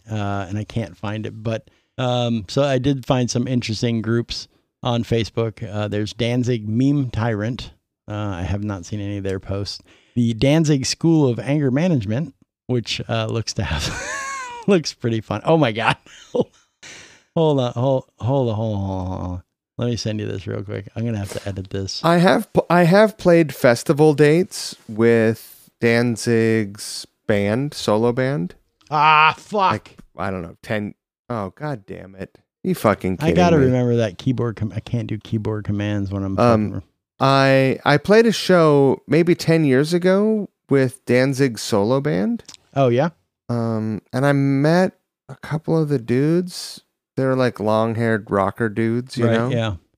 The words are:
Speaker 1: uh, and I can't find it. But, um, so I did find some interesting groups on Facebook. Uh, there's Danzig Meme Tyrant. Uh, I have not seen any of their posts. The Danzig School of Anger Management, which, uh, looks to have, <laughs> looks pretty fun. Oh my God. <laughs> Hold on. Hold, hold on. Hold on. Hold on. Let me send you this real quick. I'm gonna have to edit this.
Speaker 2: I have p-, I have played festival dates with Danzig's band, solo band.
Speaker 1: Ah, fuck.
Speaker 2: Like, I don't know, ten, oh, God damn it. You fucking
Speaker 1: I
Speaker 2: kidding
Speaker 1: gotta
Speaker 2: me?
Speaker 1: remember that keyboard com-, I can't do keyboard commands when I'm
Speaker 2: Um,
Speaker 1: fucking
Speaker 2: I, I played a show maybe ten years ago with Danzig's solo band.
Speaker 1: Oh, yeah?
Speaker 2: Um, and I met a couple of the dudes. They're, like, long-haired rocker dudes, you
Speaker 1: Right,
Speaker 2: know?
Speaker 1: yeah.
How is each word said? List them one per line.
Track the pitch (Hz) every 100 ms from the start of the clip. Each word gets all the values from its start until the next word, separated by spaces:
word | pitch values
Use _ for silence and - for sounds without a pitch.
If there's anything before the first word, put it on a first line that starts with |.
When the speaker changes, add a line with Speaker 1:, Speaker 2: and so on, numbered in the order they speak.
| -
Speaker 1:
uh, | 110 101 101 92
and | 104
I |
can't | 101 - 110 87
find | 104 107 107
it. | 110
But, | 110 110 - _ _ -
um, | 127 123 120 117 98
so | -
I | 139 131
did | 127 139 120
find | 131 123
some | 123 123
interesting | 127 117 107 120 117
groups | 107 117 120 - - _ _ _
on | 123 117
Facebook. | 113 117 107 - 113 - 101
Uh, | 104 104
there's | 104 107
Danzig | - 117 123 117 123 107
Meme | 110 135 147 135
Tyrant. | 110 117 107 107 123 - - _ _ -
Uh, | 104 104 90
I |
have | 90 101
not | 104 98 82
seen | 104
any | 101 101
of |
their | 98 95
posts. | - 98 101 - _ _ _ -
The | 117
Danzig | 113 127 156 151 143 127
School | - 165 160 139
of | 117
Anger | 110 147 139
Management, | 127 180 147 101 113 156 - _ _ -
which, | 123 107 - -
uh, | 113 113
looks | 113 -
to | -
have, | 85 73 - - - - - -
<laughs> | 508 - -
looks | 196 143 -
pretty | 120 110
fun. | - 104 135
Oh | 165
my | 135
God. | 110 110 - _
<laughs> | - -
Hold | 240 - _ _ _ - - - - _ - 160 143
on. | 123
Hold, | 120 135 131 - -
hold | 110 139 123
on. | 104
Hold | 113 104
on. | 98
Hold | 95 92 92 92
on. | 90 - _ _ -
Let | 120
me | 117
send | 113 107
you | 104
this | 104 107
real | 107
quick. | 101 107 98
I'm | - 117
gonna | 110
have | 98
to | - 101
edit | 95 92
this. | 98 98 -
Speaker 2:
I | 165 175
have | 180 262 208
p-, | 180 -
I | 175
have | 175 196 214 -
played | 180 170 156 -
festival | 131 117 - 143 156
dates | 143 147 160 196 - - - -
with | 107 117 117 110 110 - - _ -
Danzig's | 120 117 123 113 - 117 113 113 104 101 - - - _ -
band, | 104 101 113 143
solo | - - 107 120
band. | 123 131 147 180 - _ _ -
Speaker 1:
Ah, | 151 151 151 156 151
fuck. | - 208 185
Speaker 2:
Like, | 107 - - - -
I | 98
don't | 95
know, | 85 -
ten, | - 110 104 - _ _ -
oh, | 117 95
God | - 151 127 98
damn | 90 92 95
it. | 95 _ _ _
You | 92 92
fucking | 113 95 92 92
Speaker 1:
I | 160
Speaker 2:
kidding | 170
Speaker 1:
gotta | 175 160
Speaker 2:
me? | 131
Speaker 1:
remember | 127 123 117
that | 110 87
keyboard | - 120 120 104
com-, | 107 110
I |
can't | - 120 107
do | 110
keyboard | - 113 107 107
commands | 104 104 104 104 98
when | 98 98
I'm | 95
Speaker 2:
Um, | 120 113 104
Speaker 1:
fucking | 101 - _ _ -
Speaker 2:
I, | 135 135 135 135 131 - -
I | 147
played | 165 214 233
a |
show | 185 - 180 160 143 139 - -
maybe | 147 170
ten | 165 - 165
years | 151 127 151
ago | 175 180 190 214 220 196 _ -
with | 139 131 - -
Danzig's | 123 131 131 139 107
solo | - 107 104 135
band. | 143 170 214 233 - - _ -
Speaker 1:
Oh, | 131
yeah? | 120 165 - _ _ -
Speaker 2:
Um, | 120 113 113 110 107 -
and | 127 139
I |
met | 143 139 139 147 175 185 - _ _ -
a | 135
couple | - 156 - 165
of | 151
the | 143
dudes. | 113 123 147 170 180 - - - _ _ _ -
They're, | 131 131
like, | 123 -
long-haired | 104 110 113 110 117 110 104
rocker | 101 98 - 113
dudes, | 104 113 120 127 -
you | 117
Speaker 1:
Right, |
Speaker 2:
know? | 113 120
Speaker 1:
yeah. | 120 110 90 _